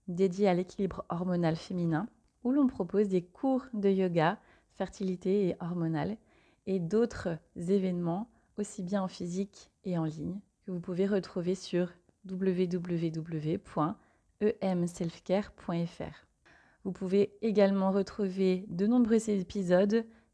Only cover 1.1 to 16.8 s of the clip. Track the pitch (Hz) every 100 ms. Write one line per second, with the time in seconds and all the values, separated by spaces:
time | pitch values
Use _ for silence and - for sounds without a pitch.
1.1 | 170 185 180 165 160 - 185 170 156 220
2.1 | _ _ _ 240 277 262 - 180 196 208
3.1 | 185 175 - 269 262 - 214 196 190 185
4.1 | 170 156 202 _ _ _ - 190 - 190
5.1 | 180 185 202 185 170 170 175 165 160 165
6.1 | 214 _ _ _ _ - 190 165 214 233
7.1 | - 185 165 _ - 175 202 185 180 170
8.1 | 170 226 _ _ - 208 - 175 202 190
9.1 | - 180 180 196 - - _ 196 175 160
10.1 | 156 156 190 - _ - 180 175 175 196
11.1 | 202 180 - 175 185 - 175 175 - _
12.1 | _ 190 185 190 180 185 180 175 170 165
13.1 | 160 160 165 151 165 - - 151 214 _
14.1 | _ _ - 214 - 190 180 175 170 170
15.1 | - - 185 208 - - 170 170 - 160
16.1 | 156 _ _ _ - _ _